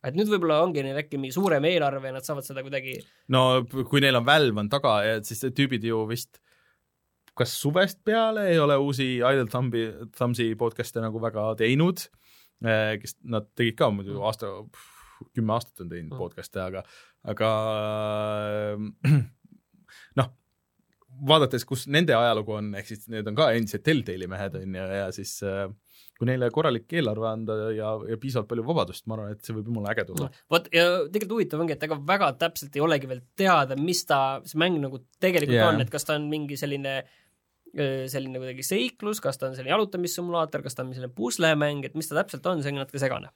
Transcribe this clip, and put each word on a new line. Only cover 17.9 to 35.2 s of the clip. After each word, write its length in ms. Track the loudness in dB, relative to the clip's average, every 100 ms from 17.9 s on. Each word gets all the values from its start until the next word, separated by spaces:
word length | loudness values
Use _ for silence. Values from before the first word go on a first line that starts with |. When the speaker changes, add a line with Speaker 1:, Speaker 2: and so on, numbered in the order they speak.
| -4 -2 -2 -2 -4 -4 -4 -4 -6 -8 -2
Speaker 2:
<clears throat> 1120 | 4 4 2 _ _ -20 _ _ _ -20 -6 -2
noh, 100 | -2 _ _ _ _ _ _ _ _ -8 6
vaadates, 360 | 6 6 2
kus 220 | -4 -6 0
nende 280 | 2 4 6
ajalugu 400 | 4 2 -2 -6
on, 120 | -6
ehk 120 | -8 -10
siis 220 | -14 -10
need 180 | -6 -4
on 80 | 2
ka 100 | 4
endised 320 | 4 0 -2 0
Telltale'i 420 | 0 0 -8 -8
mehed, 280 | -6 -6 -6
on 220 | -8 -8
ju, 80 | -6 -4
ja 100 | -4
siis, 220 | -6 -12 -8
äh, 240 | -4 -4 -6 -10 _ _ -20
kui 160 | _ 0
neile 180 | 2 0
korralik 400 | 2 0 0 -2
eelarve 340 | -2 0 -2 -4
anda 300 | -4 -4 -4 -2
ja, 180 | -4 -4 -4 -6
ja 100 | -6
piisavalt 320 | -4 -4 -2
palju 160 | -4
vabadust, 420 | 0 0 0 -4 -8
ma 100 | -8
arvan, 180 | -8
et 80 | -10
see 120 | -8 -8
võib 100 | -4
jumala 240 | -4 0
äge 140 | 0 0
tulla. 220 | -2 -6 -8 _
Speaker 1:
Vot, 180 | -12 0
ja 140 | 4 4 4
tegelikult 340 | 0 -2 -2 -2
huvitav 240 | -2 0
ongi, 140 | -2
et 80 | -2
ega 160 | -4 -4
väga 320 | 0 2 2 2
täpselt 400 | -2 -4 -8 0
ei 80 |
olegi 260 | 2 2 0
veel 120 | -10 _
teada, 440 | 0 4 6 4 0
mis 280 | 0 -2 2
ta, 140 | 2 2 -2
see 140 | -6 0
mäng 200 | 2 2
nagu 200 | -2 -8 _
tegelikult 420 | _